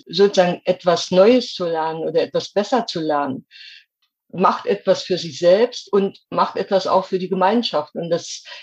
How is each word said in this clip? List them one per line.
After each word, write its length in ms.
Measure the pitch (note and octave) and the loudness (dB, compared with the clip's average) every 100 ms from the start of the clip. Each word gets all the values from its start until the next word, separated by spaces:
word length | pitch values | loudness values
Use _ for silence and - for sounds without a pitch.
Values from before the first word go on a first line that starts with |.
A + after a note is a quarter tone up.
| - | -6
sozusagen 560 | E3 G3+ G3 F3+ F3 | 2 2 4 2 0
etwas 460 | - F3+ F3+ E3+ - | -4 -2 0 0 2
Neues 420 | F3+ G3+ B3+ A#3+ | 4 6 6 2
zu 140 | - F3 | -6 -4
lernen 340 | E3 D#3+ D#3+ | -4 -4 -4
oder 220 | D#3 D#3+ | -4 -2
etwas 280 | C#3 E3+ - | 0 -2 -4
besser 360 | G3 G#3 B3 A3+ | -4 0 0 -2
zu 140 | F3 | -4
lernen, 460 | D#3 D3 C#3+ C3 - - - - _ _ _ _ _ | -2 -2 -2 -6 -12 -20 -20 -20 _ _ _ _ _
macht 340 | - F#3+ A3+ - | 0 0 0 -2
etwas 360 | G3 - F3+ | -2 0 0
für 160 | - F3+ | -2 -6
sich 200 | E3 C3 | -6 0
selbst 540 | F3 F#3+ B3 - - | 4 4 2 -4 -2
und 260 | G3+ G3 - - | 0 0 -4 -8
macht 260 | E3+ F#3 - | -2 -2 -4
etwas 300 | G3 G3 F#3 | -2 -2 2
auch 180 | F#3 | 0
für 140 | F#3 F#3+ | 0 -2
die 100 | F3+ | 2
Gemeinschaft. 680 | E3 F#3+ A3+ A3+ D3+ D3+ | 2 2 2 0 -4 -6
Und 160 | - E3 | -6 -4
das 320 | E3 - - - - | -4 -6 -16 -16 -20